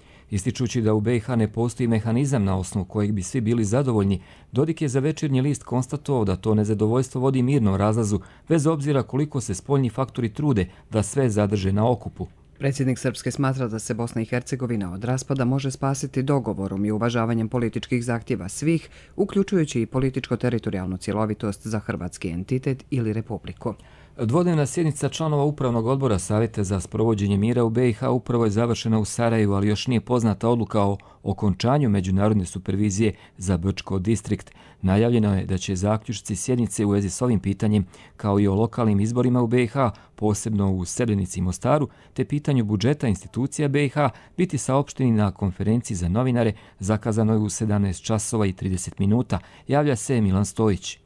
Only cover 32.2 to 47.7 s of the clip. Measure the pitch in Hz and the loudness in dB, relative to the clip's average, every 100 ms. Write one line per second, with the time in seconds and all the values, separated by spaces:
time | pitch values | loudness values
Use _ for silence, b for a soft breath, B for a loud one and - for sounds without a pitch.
32.2 | 104 107 90 95 - 95 104 95 110 - | 2 2 0 -6 -4 -2 0 2 0 -2
33.2 | B B 95 90 95 - - 95 92 110 | B B -2 0 0 -4 -4 -2 0 -2
34.2 | - 104 - B B B 92 98 117 120 | -2 -6 -6 B B B 2 4 4 4
35.2 | 107 95 - 92 - 92 101 107 - 104 | 2 2 0 -4 -2 -2 0 0 -2 -8
36.2 | - 101 - 123 110 - 104 101 101 - | -6 -6 -2 0 0 0 2 2 0 0
37.2 | 123 104 98 95 110 107 92 B B B | 0 0 0 -2 2 0 0 B B B
38.2 | 107 101 101 98 113 - 110 101 107 123 | 0 2 4 2 0 0 2 2 2 2
39.2 | 123 123 120 123 117 139 123 - B - | 2 2 2 2 2 0 -2 -2 B -4
40.2 | 107 104 113 101 98 92 87 - 120 101 | 0 0 0 0 0 0 -2 -2 0 0
41.2 | 90 92 90 90 123 147 139 B B - | -2 -2 -4 -2 2 2 0 B B -6
42.2 | 127 147 147 135 104 104 113 147 123 92 | -4 -2 0 0 2 2 2 2 0 -2
43.2 | - 113 135 - 147 139 143 147 143 B | -4 -4 -4 -2 0 2 0 0 0 B
44.2 | B - 185 135 - 135 143 - 131 110 | B -2 -2 -2 0 0 0 0 2 4
45.2 | 104 - 101 - 98 117 - 95 87 104 | 2 0 -4 -2 0 0 0 -2 0 2
46.2 | 131 120 110 107 B B 95 107 117 110 | 2 2 2 0 B B -2 0 0 2
47.2 | 110 110 107 - 107 | 2 2 0 -2 0